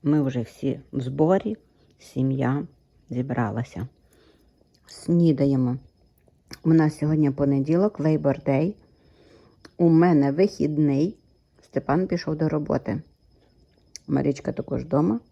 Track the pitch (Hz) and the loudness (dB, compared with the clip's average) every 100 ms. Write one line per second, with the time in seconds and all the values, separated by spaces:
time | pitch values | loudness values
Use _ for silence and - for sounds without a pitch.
0 | 143 151 135 131 113 - 135 - - 135 | 2 0 0 -4 -8 -6 -6 -6 -8 -8
1 | 127 139 156 196 214 220 _ _ _ _ | -6 0 2 2 0 -10 _ _ _ _
2 | - - 131 135 131 143 - _ _ _ | -12 -4 -2 0 -2 -2 -6 _ _ _
3 | _ 123 131 - 110 110 120 - 127 _ | _ -8 -6 -4 -4 -4 -8 -10 -12 _
4 | _ _ _ _ _ _ _ _ _ - | _ _ _ _ _ _ _ _ _ -16
5 | - 170 170 143 139 135 127 131 - _ | -2 2 2 2 2 2 0 -4 -10 _
6 | _ _ _ _ _ - 165 160 151 151 | _ _ _ _ _ -6 2 4 4 0
7 | 151 156 147 139 143 139 135 165 208 - | -2 2 0 0 0 0 0 0 0 0
8 | 156 156 139 135 - 135 165 208 _ _ | 0 2 0 -2 0 0 0 -6 _ _
9 | _ _ _ - _ _ - - 170 160 | _ _ _ -20 _ _ -20 0 4 6
10 | 175 156 139 143 202 - 147 151 147 139 | 6 4 2 2 0 0 -4 0 2 2
11 | 165 - _ _ _ _ _ - - 151 | -2 -4 _ _ _ _ _ -8 -2 -2
12 | 185 175 - 156 156 151 147 160 - - | 0 -4 -4 -4 -2 -2 -2 -4 -2 -8
13 | - _ _ _ _ _ _ _ _ - | -8 _ _ _ _ _ _ _ _ -20
14 | - 139 139 139 - - - 127 131 139 | -4 -2 -2 -4 -6 -8 -6 -8 -2 0
15 | 170 233 _ | 0 -2 _